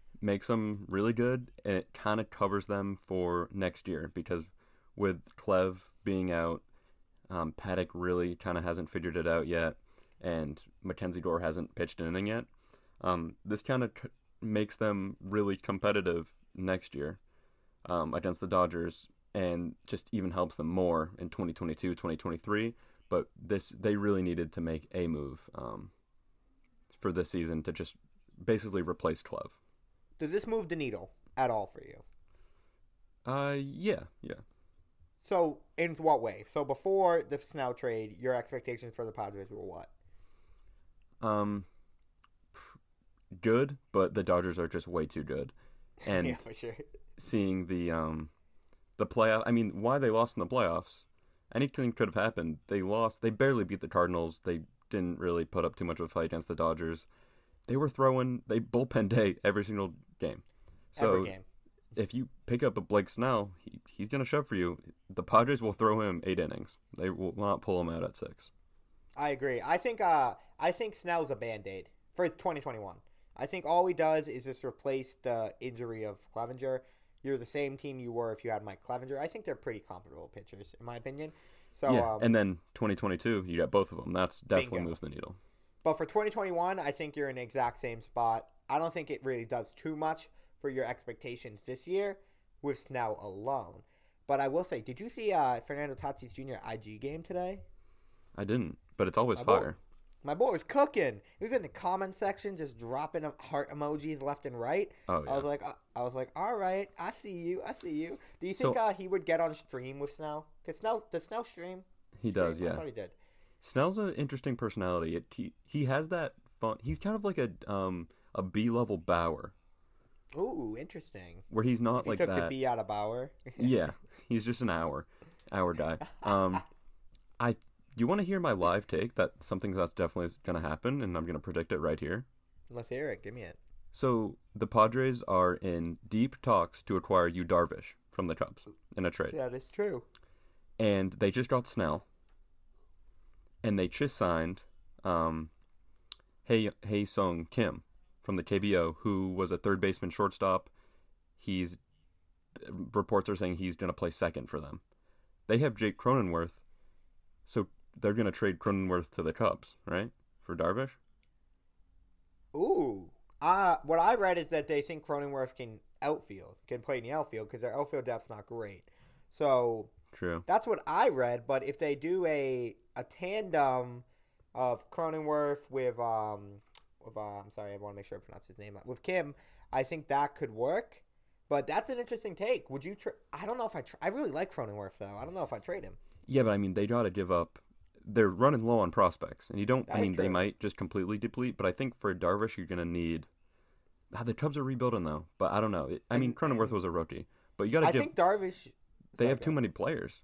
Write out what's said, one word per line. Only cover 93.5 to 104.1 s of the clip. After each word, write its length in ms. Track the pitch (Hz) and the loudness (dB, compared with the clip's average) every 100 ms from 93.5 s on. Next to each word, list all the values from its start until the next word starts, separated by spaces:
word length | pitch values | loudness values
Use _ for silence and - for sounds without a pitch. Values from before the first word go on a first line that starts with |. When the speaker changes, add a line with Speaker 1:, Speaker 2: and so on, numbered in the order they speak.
| 135 87 95 - _ _ _ - | -4 -4 -14 -20 _ _ _ 0
Speaker 2:
But 120 | 139 | 0
I 80 | 139 | 2
will 160 | 156 | 0
say, 180 | 180 131 | -2 -4
did 180 | 110 123 | -6 -10
you 100 | 226 | -10
see, 240 | - 220 | -4 0
uh, 260 | 180 135 120 | 4 4 2
Fernando 340 | - 143 147 131 | -4 -6 -6 -6
Tatis 380 | 143 135 123 | -8 -8 -12
Junior 280 | - 135 120 | -12 -10 -10
I 140 | - 113 | -8 -10
G 200 | 107 107 | -10 -8
game 260 | 135 160 | -8 -8
today? 380 | 170 180 180 196 - - - - - - - - | -6 -4 -4 -6 -12 -20 -20 -20 -20 -20 -14 -6
Speaker 1:
I 60 | |
didn't, 340 | 101 120 92 - - - | 0 0 -2 -8 -8 0
but 100 | 92 | 2
it's 100 | 107 | 4
always 220 | 123 - | 2 2
Speaker 2:
My 40 | |
boy, 140 | - 98 | 4 4
Speaker 1:
fire. 200 | - - - - - - | 2 -6 -14 -20 -20 -12
Speaker 2:
my 100 | 143 147 | -4 2
boy 160 | 254 | 2
was 120 | 180 | 2
cooking. 560 | - 277 285 220 143 104 - - | 0 4 4 4 0 -2 -12 -10
He 60 | 220 | -2
was 60 | |
in 120 | 254 | -2
the 40 | 160 | -2
comment 460 | - 180 190 190 190 | -4 -2 -2 -4 -4
section 400 | 202 196 208 180 | -4 -2 -6 -6
just 220 | 147 117 | -8 -8
dropping 480 | 117 131 156 165 151 | -6 -4 -4 -4 -6
em-, 80 | - | -8
heart 320 | - 147 139 | -4 -2 -2
emojis 500 | 147 147 151 151 | -4 -2 -2 -4